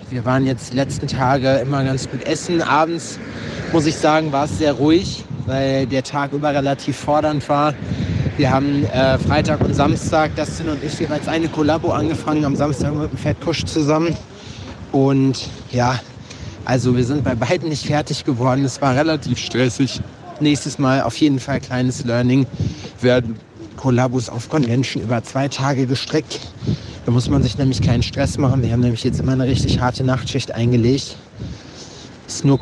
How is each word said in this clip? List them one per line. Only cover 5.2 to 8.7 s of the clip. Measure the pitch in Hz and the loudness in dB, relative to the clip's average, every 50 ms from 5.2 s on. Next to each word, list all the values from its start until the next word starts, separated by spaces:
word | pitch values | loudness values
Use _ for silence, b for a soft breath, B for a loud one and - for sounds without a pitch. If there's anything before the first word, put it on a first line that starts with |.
| - - - - - | -10 -10 -8 -6 -4
weil | - 131 135 135 135 135 135 135 | -2 0 0 2 2 2 2 0
der | 120 135 131 123 | 0 0 -2 -2
Tag | - - 143 143 135 | -2 -2 -4 -2 -2
über | 139 143 147 151 139 | -2 0 0 2 2
relativ | 143 139 139 139 - - - 131 | 2 2 0 0 -2 -2 -4 -6
fordernd | - - - 147 151 151 151 151 147 - - | -4 0 0 2 2 2 2 0 0 0 0
war. | 147 143 147 151 143 B B B B B B B B B B B - | 2 2 2 2 0 B B B B B B B B B B B 0
Wir | - 147 131 | 2 2 4
haben, | 131 135 139 143 | 4 2 2 2